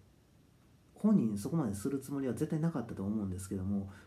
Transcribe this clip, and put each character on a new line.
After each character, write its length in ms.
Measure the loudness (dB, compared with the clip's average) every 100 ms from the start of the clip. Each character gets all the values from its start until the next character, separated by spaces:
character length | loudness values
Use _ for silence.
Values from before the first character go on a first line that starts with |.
| -20 -20 -20 -20 -20 -20 -20 -20 -20
本 220 | 0 4 6
人 200 | 6 0
そ 140 | 0
こ 60 | 0
ま 100 | 0
で 80 |
す 160 | 0 -2
る 80 | -2
つ 140 | -2
も 80 | -2
り 80 | 0
は 60 |
絶 140 | 0 0
対 120 | 2
な 100 | 0
か 80 | 0
っ 80 | -6
た 80 |
と 80 | -4
思 200 | -2 -2
う 40 | -2
ん 20 |
で 80 | -4
す 80 | -6
け 80 | -4
ど 80 |
も、 260 | -2 -2 -4 -10